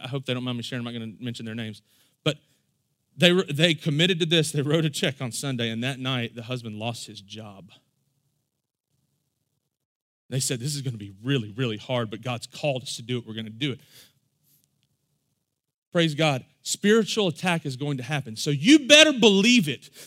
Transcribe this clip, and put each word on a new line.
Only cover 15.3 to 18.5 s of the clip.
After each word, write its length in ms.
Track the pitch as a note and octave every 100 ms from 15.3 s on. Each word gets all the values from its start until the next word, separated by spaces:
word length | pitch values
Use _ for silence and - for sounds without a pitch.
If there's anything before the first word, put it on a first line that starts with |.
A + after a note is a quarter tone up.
| _ _ _ _ _ _
Praise 240 | F3 E3 D3
God. 300 | D#3 C3 - _
Spiritual 680 | - - G3+ A3+ G3+ - G3
attack 380 | C#3+ F#3 E3 D3+
is 100 | B2+
going 220 | D3 C#3
to 60 |
happen. 320 | B2 D3 A#2+ G#2+
So 160 | D3+